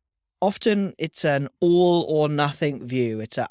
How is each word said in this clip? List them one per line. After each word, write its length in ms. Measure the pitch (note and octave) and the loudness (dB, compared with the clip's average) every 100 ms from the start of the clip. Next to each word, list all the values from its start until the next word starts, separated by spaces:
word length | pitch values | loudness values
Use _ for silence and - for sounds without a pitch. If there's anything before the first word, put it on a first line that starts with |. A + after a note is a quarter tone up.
| _ _ _ - | _ _ _ -2
Often 540 | G3 - A3+ G#3 F#3+ - | -2 0 0 0 -2 -4
it's 260 | D#3+ - | -8 -4
an 240 | D#3+ C#3 C#3+ - | -2 0 -2 0
all 420 | F3 F3 F3+ F3 - | 2 4 4 4 2
or 200 | D3+ D3+ | 0 0
nothing 580 | D3 C#3+ C#3 D3+ C3 B2 | 0 -2 -2 -4 -4 -6
view. 340 | B2+ A#2 G#2+ | -2 -2 -4
It's 160 | A2+ - | -8 -6
a, 100 | A#2+ | -4